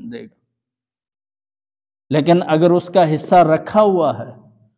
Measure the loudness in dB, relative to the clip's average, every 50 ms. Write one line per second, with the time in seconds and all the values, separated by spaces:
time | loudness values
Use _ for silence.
0 | -12 -14 -16 -16 -18 -20 _ _ _ _ _ _ _ _ _ _ _ _ _ _
1 | _ _ _ _ _ _ _ _ _ _ _ _ _ _ _ _ _ _ _ _
2 | _ -4 -4 -2 0 2 0 0 0 0 0 2 2 2 2 0 -2 -2 0 0
3 | 2 2 0 -4 -2 2 4 4 4 4 2 -2 -2 -2 0 2 2 2 2 0
4 | 0 -2 -4 -6 -10 -16 -18 -20 _ _ _ _ _ _ _